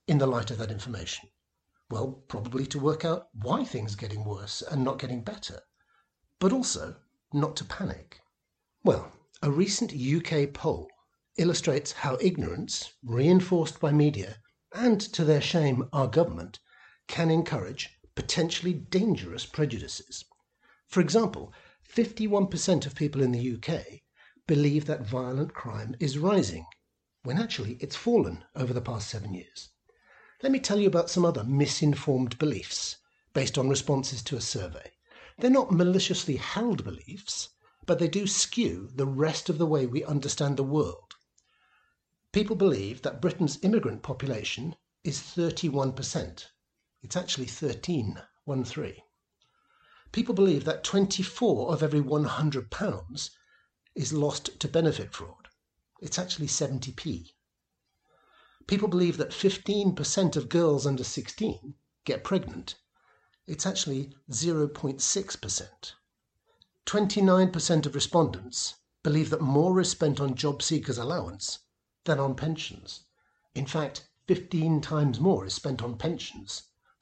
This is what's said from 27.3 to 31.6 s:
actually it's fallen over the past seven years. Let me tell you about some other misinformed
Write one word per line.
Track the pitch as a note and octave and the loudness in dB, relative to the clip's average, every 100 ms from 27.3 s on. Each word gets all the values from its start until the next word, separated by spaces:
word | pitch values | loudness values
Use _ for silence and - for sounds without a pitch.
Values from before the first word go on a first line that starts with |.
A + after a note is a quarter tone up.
| D3 | -2
actually | A3+ - G#2+ B2 | -2 -4 -6 -6
it's | D3 - | -8 -4
fallen | - A#3 - E2 - - | 2 4 2 -2 -10 -4
over | B2+ | -2
the | A#2+ | -2
past | - A2+ G#2 | -4 -6 -6
seven | A2 G2+ | -8 -8
years. | F2+ - - - _ _ _ _ - - _ | -10 -12 -18 -20 _ _ _ _ -20 -20 _
Let | C4+ | 0
me | C4+ | 0
tell | - G3+ | 2 4
you | G3 | 6
about | E3+ E3+ | 4 2
some | F#3 E3+ | 2 2
other | C3+ | 2
misinformed | A2 C#3 | 0 2